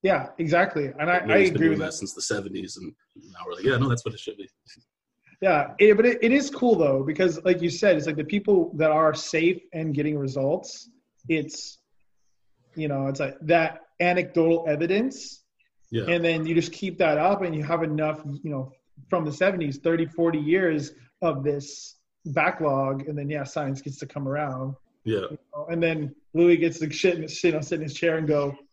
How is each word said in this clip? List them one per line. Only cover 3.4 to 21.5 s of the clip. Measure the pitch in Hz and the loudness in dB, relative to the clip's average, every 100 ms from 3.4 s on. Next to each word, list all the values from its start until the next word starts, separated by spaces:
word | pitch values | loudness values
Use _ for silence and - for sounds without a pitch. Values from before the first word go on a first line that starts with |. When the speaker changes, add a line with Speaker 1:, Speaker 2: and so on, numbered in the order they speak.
| - | -14
Speaker 2:
we're | |
like, | - | -4
"Yeah, | 139 123 | 0 2
no, | 135 | 2
that's | 120 | 0
what | - | -4
it | - | -10
should | - 101 | -14 -14
be." | 95 _ _ - _ _ _ _ _ _ | -18 _ _ -20 _ _ _ _ _ _
Speaker 1:
Yeah, | 190 151 139 - | 2 2 0 6
it, | 208 208 | 8 8
but | 240 | 6
it, | 233 | 4
it | 233 | 4
is | 277 277 | 4 2
cool | - 247 190 | 0 2 4
though, | 147 135 | 4 2
because | 135 156 185 160 | 0 2 0 2
like | 185 170 | 0 2
you | 170 | 0
said, | 175 208 160 | 2 2 4
it's | 160 | 0
like | 156 | -4
the | |
people | 151 208 208 190 165 147 | -2 -2 2 2 2 0
that | 156 | 2
are | 156 156 | 4 2
safe | 151 - 160 170 175 _ | 0 -4 0 2 0 _
and | 165 160 | -6 -4
getting | 143 151 151 | -2 -2 -2
results, | 135 131 135 165 - - - _ _ _ - | -4 -2 -2 -2 -6 -18 -20 _ _ _ -4
it's, | 160 151 - - - _ _ _ _ _ _ _ _ _ - | -4 -4 -12 -16 -20 _ _ _ _ _ _ _ _ _ -8
you | 156 | -4
know, | 139 135 | -2 -2
it's | 139 | -2
like | 135 - | -6 -6
that | 156 165 160 - _ _ | 2 4 2 -4 _ _
anecdotal | 175 180 180 170 165 165 165 | 0 2 0 2 4 2 0
evidence. | 151 170 196 262 - - - _ _ _ _ _ | -2 0 0 0 -6 -18 -20 _ _ _ _ _
Speaker 2:
Yeah. | 113 | -4
Speaker 1:
And | 101 175 | 0 0
then | 170 165 160 | 2 0 2
you | |
just | 170 - | 0 0
keep | - 190 170 | -6 -8 0
that | 165 151 | 2 4
up | 175 202 | 2 2
and | 180 | -2
you | 156 | -4
have | 147 165 | -2 -2
enough, | 160 151 156 151 143 139 | 0 0 -2 -4 -8 -10
you | 156 | -8
know, | 139 131 _ _ - - | -8 -8 _ _ -20 -2
from | 180 | -2
the | 156 | -2
seventies, | 143 190 185 147 135 | 0 0 0 -4 -2
thirty, | 165 165 165 | 0 0 -2
forty | - 170 156 | 0 0 0
years | 147 185 180 151 135 - _ _ | 0 2 2 0 -4 -14 _ _
of | 170 139 | -2 -2
this | 143 | -4